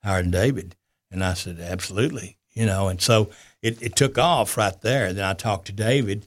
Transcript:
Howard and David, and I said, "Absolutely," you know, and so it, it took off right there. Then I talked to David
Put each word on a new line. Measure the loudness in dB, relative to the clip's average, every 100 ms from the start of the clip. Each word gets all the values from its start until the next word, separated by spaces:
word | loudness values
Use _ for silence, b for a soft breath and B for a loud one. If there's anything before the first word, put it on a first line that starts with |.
Howard | 0 0 2
and |
David, | 2 2 0 -6 -16 _ _ _
and | -4
I | -2
said, | -2 -6 -10
"Absolutely," | -8 -8 -6 -2 -2 -2 -12 _ _
you | -2
know, | 0 2 0
and | 0
so | 4 4 2 B B B
it, | -4 -4
it | -4 0
took | 0 4
off | 2 4 2 2
right | 0 0
there. | 0 0 0
Then | 0
I | -2
talked | -2 -2 -2 -4
to |
David | -4 2 2 2 -4